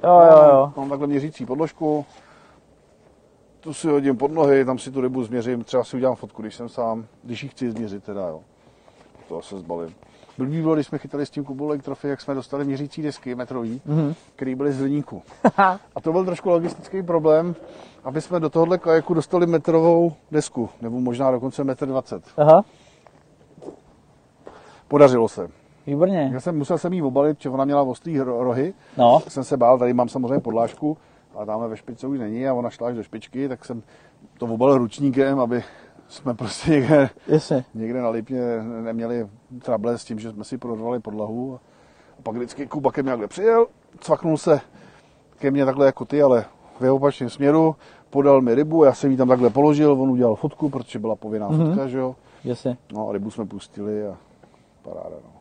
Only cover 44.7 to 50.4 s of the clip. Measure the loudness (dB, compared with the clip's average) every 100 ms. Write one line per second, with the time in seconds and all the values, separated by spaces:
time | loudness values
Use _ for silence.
44.7 | -20 -20 _ _ _ _ _ -2 0 0
45.7 | 4 2 2 -4 2 4 4 0 _ -20
46.7 | -4 0 2 0 -2 -10 -2 2 4 2
47.7 | 0 -14 -20 _ 2 6 6 6 2 2
48.7 | 6 6 6 0 2 4 4 4 4 4
49.7 | 4 4 4 0 2 0 0